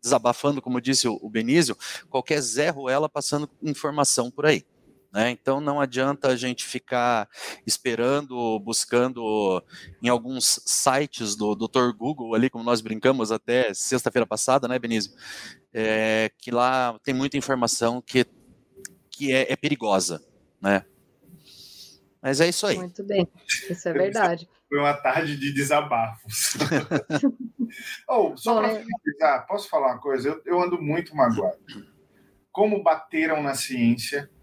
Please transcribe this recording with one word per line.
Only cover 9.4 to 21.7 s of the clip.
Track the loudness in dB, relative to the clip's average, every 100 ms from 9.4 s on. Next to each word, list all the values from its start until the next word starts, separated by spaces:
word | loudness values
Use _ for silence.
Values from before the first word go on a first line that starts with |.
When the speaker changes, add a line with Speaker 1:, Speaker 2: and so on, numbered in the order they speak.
| 2 0 -4 -20 -20 -4
Speaker 1:
em | 0
alguns | 0 0 -2 0 0 -2
sites | 0 2 2 0 -4 -6 -2
do | -2
doutor | -2 0 2 2
Google | 0 -6 -6 -2
ali, | 2 2
como | 0
nós | 0 -2
brincamos | -2 0 2 2 0
até | -2 0 2 2
sexta-feira | -2 -2 0 0 0 0
passada, | -2 2 2 2
né, | -4
Benício? | 0 -2 -2 _ -18 -16 -16 -20 _
É, | -4 0 2 2 2 0 _
que | -4
lá | 2 2 2 -2 -4
tem | -4
muita | -2 0 -2
informação | -2 0 0 2 0 0
que, | 0 0 0 _ _ _ _ -20 -20 _ _
que | -6 0
é, | 2 2
é | 0
perigosa, | -2 -2 2 2 0 -6 _ _ _ _
né? | 2 2 0 _ _ _ _ -20 -20 -20 -20